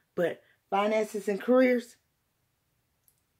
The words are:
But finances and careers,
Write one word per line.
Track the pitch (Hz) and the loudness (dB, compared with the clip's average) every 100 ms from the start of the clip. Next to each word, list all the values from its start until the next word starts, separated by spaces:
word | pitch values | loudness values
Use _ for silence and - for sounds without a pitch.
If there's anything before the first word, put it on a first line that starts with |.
| _ - | _ -4
But | 165 - _ _ _ | -4 -4 _ _ _
finances | 196 208 220 214 214 202 | -2 0 -2 -2 -6 -6
and | 196 | -4
careers, | - 254 254 247 233 - _ _ _ _ _ _ _ _ _ _ _ _ _ _ | 2 4 4 2 -4 -16 _ _ _ _ _ _ _ _ _ _ _ _ _ _